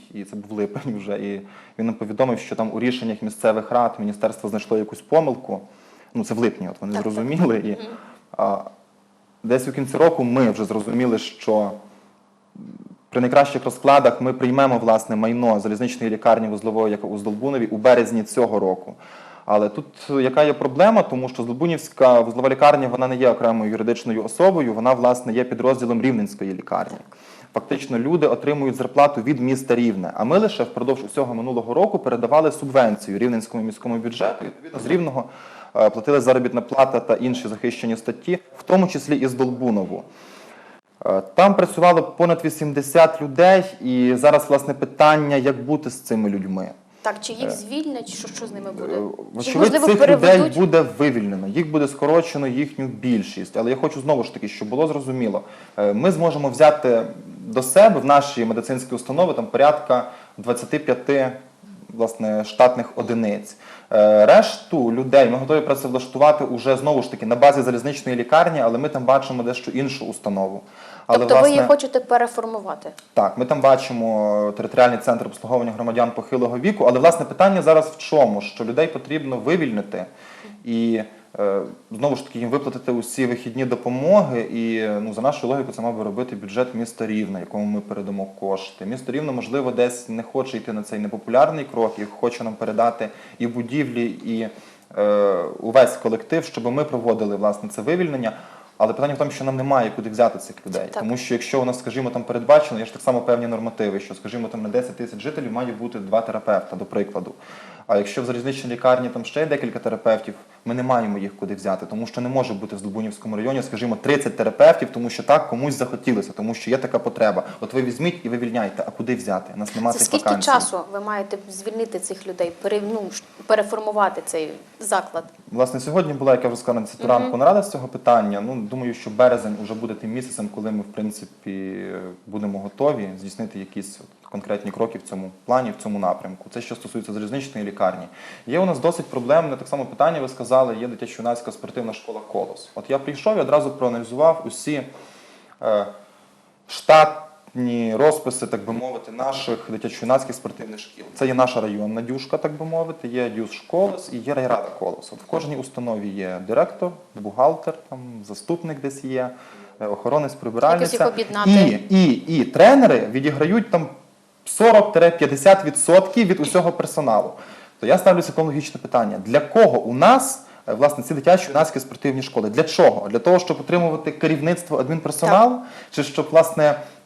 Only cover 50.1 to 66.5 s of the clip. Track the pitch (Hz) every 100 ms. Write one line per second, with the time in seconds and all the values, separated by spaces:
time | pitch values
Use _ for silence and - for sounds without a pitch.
50.1 | - 170 185 147 135 185 165 143 - 147
51.1 | 120 101 98 98 117 160 151 139 143 147
52.1 | 165 165 147 135 123 143 - 131 110 123
53.1 | 117 95 - 92 - 113 131 151 139 135
54.1 | 143 113 - 104 - 107 127 160 147 131
55.1 | 127 113 95 - - - - 104 104 170
56.1 | 160 170 147 143 123 151 151 135 117 113
57.1 | - - - - 113 127 185 220 170 131
58.1 | 143 139 - 113 113 113 131 127 120 -
59.1 | 139 180 127 110 - 143 151 - 123 123
60.1 | - - - 101 120 123 151 147 123 123
61.1 | 139 131 123 - _ - - - 113 113
62.1 | - 110 107 107 - 127 123 113 - 110
63.1 | 117 110 104 104 - - - - 110 104
64.1 | 107 107 185 220 - - 165 117 117 131
65.1 | 135 123 123 135 156 151 135 135 127 127
66.1 | 131 147 151 131